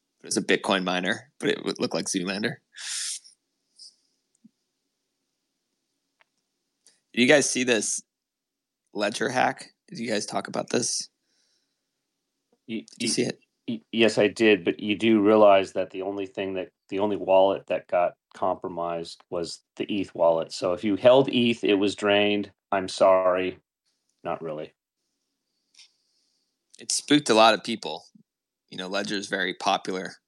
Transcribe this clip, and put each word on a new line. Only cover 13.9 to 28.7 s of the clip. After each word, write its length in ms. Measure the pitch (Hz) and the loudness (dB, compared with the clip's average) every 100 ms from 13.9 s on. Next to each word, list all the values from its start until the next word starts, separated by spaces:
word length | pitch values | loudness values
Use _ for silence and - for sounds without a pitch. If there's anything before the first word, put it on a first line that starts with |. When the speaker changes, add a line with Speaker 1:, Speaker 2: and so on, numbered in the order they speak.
Speaker 2:
yes, 260 | 113 110 - | 2 2 4
I 80 | 107 | 2
did, 380 | 92 110 98 | 4 4 4
but 160 | 85 - | 2 -4
you 160 | 104 95 | -2 0
do 260 | 113 110 | 2 4
realize 500 | 101 110 104 98 92 | 6 6 8 6 2
that 160 | 98 92 | -4 -8
the 120 | 95 | -6
only 240 | 95 101 95 | -8 -8 -10
thing 280 | - 98 | -8 -6
that, 160 | 95 90 _ _ | -6 -10 _ _
the 100 | 95 | -4
only 180 | 104 98 | -2 -2
wallet 520 | 90 95 98 92 - | 2 4 6 2 -4
that 180 | 92 - | -6 -2
got 280 | 90 87 - _ | -2 0 -4 _
compromised 880 | - 95 90 92 87 85 85 85 - _ | -6 -4 -4 -6 -8 -6 -6 -10 -16 _
was 300 | 90 82 - _ - | -8 -8 -10 _ -12
the 100 | - | -6
eth 240 | 107 92 | -6 -6
wallet. 400 | 87 85 82 80 | 0 2 2 -2
So 200 | - 92 | -6 -4
if 100 | 87 | -2
you 140 | 107 95 | -2 2
held 320 | 123 127 135 | 4 6 4
eth, 300 | 127 120 113 | 2 0 0
it 120 | - | 2
was 200 | 101 101 | 2 2
drained. 560 | - 104 101 104 104 98 _ _ | 0 2 2 2 0 -4 _ _
I'm 160 | 101 92 | -4 -4
sorry. 720 | - 95 92 92 90 92 - _ _ _ _ _ _ | 2 4 6 4 0 -2 -6 _ _ _ _ _ _
Not 180 | 87 - | -10 -8
really. 320 | 80 78 78 _ _ _ _ _ _ _ _ _ _ _ - _ _ _ _ _ _ _ _ - | -8 -10 -12 _ _ _ _ _ _ _ _ _ _ _ -20 _ _ _ _ _ _ _ _ -14
Speaker 1:
It 100 | 117 | -6
spooked 400 | - - 147 143 | -6 2 2 4
a 40 | |
lot 200 | 110 113 | 6 6
of 80 | 104 | 4
people. 420 | - 110 76 82 - _ _ _ _ _ | -2 -8 -8 -12 -14 _ _ _ _ _
You 80 | _ | _